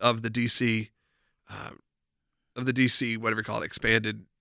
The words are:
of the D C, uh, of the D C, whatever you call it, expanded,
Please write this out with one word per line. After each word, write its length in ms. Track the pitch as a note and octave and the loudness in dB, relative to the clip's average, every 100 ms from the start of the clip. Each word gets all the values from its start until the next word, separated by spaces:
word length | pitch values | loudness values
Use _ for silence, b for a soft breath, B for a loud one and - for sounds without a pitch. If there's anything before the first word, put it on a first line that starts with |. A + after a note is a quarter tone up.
of 220 | A#2+ A2+ | 0 0
the 80 | A2+ | -2
D 180 | A2+ A#2+ | -2 0
C, 420 | - B2 A2 G#2 _ _ _ _ _ - | 2 2 0 -2 _ _ _ _ _ -18
uh, 220 | G2+ - - _ _ _ _ _ _ _ - | -14 -14 -16 _ _ _ _ _ _ _ -6
of 100 | B2+ | -2
the 60 | |
D 160 | B2+ B2+ | 2 4
C, 280 | - A#2+ A2+ | 4 0 -2
whatever 240 | A2+ A2 | -2 -2
you 40 | |
call 180 | G#2+ A2 | -2 -6
it, 40 | - | -6
expanded, 580 | - A2+ A2+ G#2+ A2 - _ | -4 2 2 2 -6 -12 _